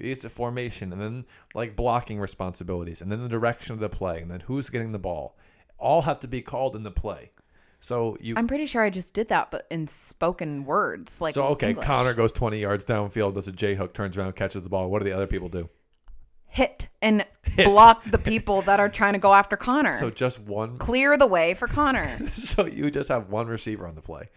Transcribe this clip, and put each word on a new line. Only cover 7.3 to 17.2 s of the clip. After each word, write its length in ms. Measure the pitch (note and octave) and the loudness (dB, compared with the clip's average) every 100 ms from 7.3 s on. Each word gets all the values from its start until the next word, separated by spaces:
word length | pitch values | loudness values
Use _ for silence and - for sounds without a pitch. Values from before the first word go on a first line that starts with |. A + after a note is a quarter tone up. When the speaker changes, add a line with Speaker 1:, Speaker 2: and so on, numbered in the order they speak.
| _ _ _ _ _ | _ _ _ _ _
Speaker 1:
So 380 | - A#2+ A2+ - | -6 -2 -2 -4
you 160 | A2+ D#3 | -6 -4
Speaker 2:
I'm 80 | A#3 | -2
pretty 180 | C#4 | -2
sure 180 | D4+ A#3+ | -4 0
I 60 | G#3+ | 0
just 240 | F#3 - | -2 -8
did 160 | G3+ A3 | -6 0
that, 220 | F3 - | 0 0
but 160 | - - | -8 -8
in 160 | E3 D#3 | -8 -6
spoken 760 | - - - E3+ F3 D#3+ C#3+ | -8 -10 -2 -2 -2 -6 -8
words, 560 | C3+ F3+ E3 F2+ - - | -2 0 0 -4 -10 -6
like, 140 | E3 | -4
Speaker 1:
So, 100 | C#3 C#3 | 0 0
okay, 200 | D3 A2 | 2 0
Speaker 2:
English. 160 | A2+ C#3 | 0 0
Speaker 1:
Connor 280 | B2+ B2+ | 2 2
goes 180 | A#2 A2+ | 2 0
twenty 260 | - A#2 G#2+ | 2 -2 0
yards 280 | G2+ G2+ - | 0 -2 0
downfield, 480 | A2 G#2 A2+ G2+ | -2 -2 0 0
does 120 | G2 G2 | -2 -8
a 40 | |
J 220 | F#2 G#2 | -4 -2
hook, 180 | G2 F#2 | -2 -4
turns 240 | - G2+ F2+ | -4 -6 -4
around, 180 | F#2+ | -6
catches 280 | - G2 G2+ | -4 -6 -6
the 80 | F2+ | -4
ball. 200 | F#2+ F#2 | -4 -2
What 100 | G#2 | -2
do 40 | |
the 80 | G2 | -2
other 120 | F#2+ F#2+ | -2 -2
people 240 | G2 F2 | -4 -4
do? 180 | F2 E2 _ _ _ - - - - - | -8 -8 _ _ _ -20 -20 -20 -20 -10
Speaker 2:
Hit 420 | - B3+ - - - | 0 0 -2 -14 -2
and 240 | A3 G#3 | 2 2